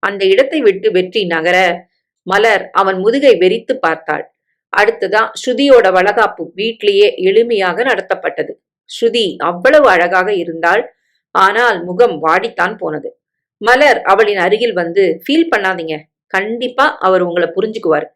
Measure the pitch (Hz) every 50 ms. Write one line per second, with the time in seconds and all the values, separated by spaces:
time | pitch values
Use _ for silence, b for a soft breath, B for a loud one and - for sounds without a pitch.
0 | - 196 202 196 196 190 190 202 277 277 330 311 262 214 190 190 185 220 185 180
1 | 185 185 180 226 202 175 170 160 160 175 180 180 190 175 170 175 - _ _ _
2 | _ _ _ _ _ 180 185 202 214 226 208 190 185 - - - 196 190 190 185
3 | 185 208 233 277 269 277 226 170 180 185 208 226 220 _ - - - 165 160 156
4 | - - 151 - - _ _ _ _ _ _ _ _ _ - - - - 453 -
5 | - - - 214 226 214 - - - 262 247 220 277 285 269 233 - 185 185 185
6 | 180 202 208 208 220 202 - - 165 160 - 180 208 226 226 226 - 202 202 196
7 | 208 202 196 - 180 185 196 214 233 240 233 202 190 185 180 185 247 269 247 190
8 | - - - - - 170 - - - - - _ _ _ _ _ _ _ - -
9 | - 226 226 240 220 185 180 - - 160 175 180 180 262 294 302 285 240 185 175
10 | 170 175 190 185 180 196 208 190 170 170 160 165 165 170 180 214 - - _ _
11 | _ _ _ _ _ _ _ - 190 190 208 220 240 240 214 180 170 180 185 180
12 | 247 226 185 151 151 160 160 185 202 226 - - 175 185 220 220 - 165 151 147
13 | - - - _ _ _ _ _ _ _ _ _ - 214 247 262 294 294 240 -
14 | - - 196 196 220 208 208 196 170 180 202 220 240 233 202 175 170 170 170 196
15 | 196 175 - - - - 277 320 330 330 285 220 196 190 190 175 165 160 156 151
16 | 151 _ _ _ _ _ - 190 196 214 226 240 247 247 247 262 269 302 294 -
17 | - 185 190 185 180 175 170 175 170 165 - 190 208 220 214 - - 175 156 151
18 | 147 - _